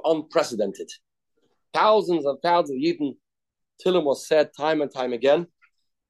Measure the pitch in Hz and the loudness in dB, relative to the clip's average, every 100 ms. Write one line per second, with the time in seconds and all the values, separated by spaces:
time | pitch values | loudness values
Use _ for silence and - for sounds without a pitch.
0 | 147 160 151 - 196 113 101 95 - - | 0 -2 0 -2 0 -2 -6 -6 -14 -18
1 | _ _ _ _ _ _ _ 156 202 214 | _ _ _ _ _ _ _ 0 4 4
2 | 175 170 143 135 170 175 156 127 156 170 | 2 -2 -2 -2 0 0 0 -2 -2 -2
3 | 143 123 _ _ _ _ _ _ 185 180 | -4 -8 _ _ _ _ _ _ 0 0
4 | 151 127 - 156 147 - 147 160 143 135 | 0 -2 0 0 0 -2 -2 -2 -2 -4
5 | 127 123 131 156 170 _ _ _ _ _ | -6 0 2 2 0 _ _ _ _ _
6 | _ | _